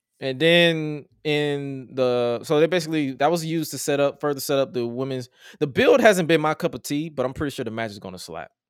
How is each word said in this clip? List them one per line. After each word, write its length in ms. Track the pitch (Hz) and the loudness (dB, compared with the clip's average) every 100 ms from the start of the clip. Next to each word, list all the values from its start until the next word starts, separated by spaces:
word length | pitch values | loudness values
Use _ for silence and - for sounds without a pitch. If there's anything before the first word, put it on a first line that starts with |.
| _ - | _ -10
And 180 | 135 131 | -6 0
then 680 | 165 170 170 160 151 147 - _ | 4 6 4 2 -4 -8 -14 _
in 640 | 156 147 147 143 139 135 123 | -2 0 0 -4 -6 -10 -10
the, 460 | 131 127 123 120 117 | -2 0 2 0 -2
so 160 | - 151 | 0 2
they 60 | 160 | 4
basically, 460 | 180 156 160 135 | 2 -2 -2 -2
that 160 | 127 143 | 0 0
was 140 | 170 | 0
used 260 | 160 165 151 | -2 -4 -4
to 60 | 135 | -6
set 220 | - 143 | -2 0
up, 200 | 143 - | 0 0
further 200 | 147 139 | -4 -4
set 180 | - 139 | -2 0
up 140 | 135 | 0
the 140 | 123 120 | -2 -4
women's, 420 | 120 135 131 123 _ - - | -4 -6 -6 -10 _ -20 -6
the 60 | 147 | -4
build 340 | 123 269 269 | 2 4 8
hasn't 280 | 233 185 156 | 6 6 4
been 120 | 160 | 2
my 140 | 156 | 2
cup 200 | 156 127 | -2 -4
of 80 | 123 | -6
tea, 260 | - 147 165 | -6 -6 -6
but 160 | 143 127 | -4 -4
I'm 80 | |
pretty 200 | - 147 | -4 -8
sure 100 | - | -6
the 60 | 113 | -8
match 200 | 113 113 | -6 -8
is 80 | 101 | -10
gonna 200 | 92 90 | -16 -16
slap 320 | - 82 71 _ _ | -14 -14 -14 _ _